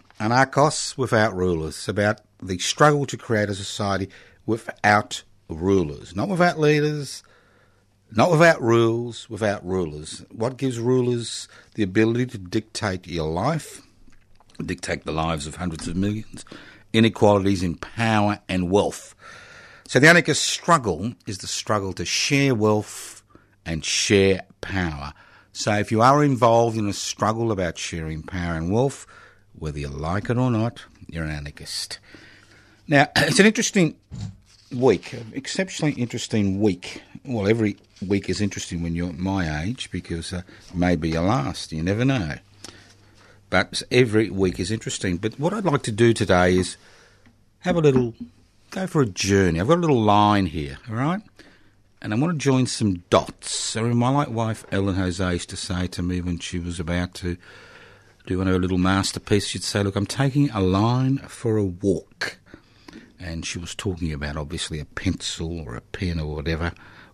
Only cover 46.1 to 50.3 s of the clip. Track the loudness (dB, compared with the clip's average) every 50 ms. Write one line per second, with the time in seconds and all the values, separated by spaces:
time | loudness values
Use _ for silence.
46.1 | 4 4 2 4 4 6 6 6 4 2 2 -2 -6 -14 _ -20 -20 -20 -20 _
47.1 | _ _ _ -20 _ _ _ _ _ _ -4 -2 0 4 4 4 4 4 2 0
48.1 | -4 -10 -16 -16 _ _ _ _ _ _ _ _ -8 -8 -6 -2 2 2 2 2
49.1 | 0 -4 0 4 4 6 6 4 4 2 4 4 4 4 4 2 2 4 4 4
50.1 | 6 6 6 6